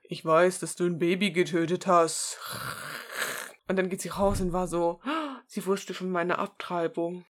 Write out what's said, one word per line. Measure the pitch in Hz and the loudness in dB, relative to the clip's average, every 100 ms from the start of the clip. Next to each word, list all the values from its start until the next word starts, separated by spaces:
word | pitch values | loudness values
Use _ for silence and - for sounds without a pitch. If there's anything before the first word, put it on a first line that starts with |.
„Ich | - 160 160 | -12 -4 4
weiß, | 160 180 180 | 6 6 4
dass | 165 - | -4 0
du | 175 | 0
ein | 165 | 2
Baby | 170 185 202 | 2 2 2
getötet | 165 165 170 165 180 190 | 2 2 2 0 0 4
hast.“ | 175 165 - - - - - - - - - - - - - - - - | 6 4 0 -6 -8 -10 -10 -8 -8 -10 -10 -10 -6 -6 -6 -10 -10 -4
Und | 190 | 0
dann | 185 | 0
geht | 190 | -2
sie | 170 | -6
raus | 160 196 190 | 0 2 2
und | 180 | 0
war | 180 180 | 0 0
so, | 170 170 175 247 320 294 247 - | 2 0 0 -4 -4 -4 -10 -10
„Sie | 208 175 | -6 -2
wusste | 196 - | -2 -4
von | 180 185 | -6 -2
meiner | 175 175 - | 0 2 0
Abtreibung. | 196 - - 175 165 170 170 180 - | -2 -8 -6 -2 -2 0 -4 -4 -14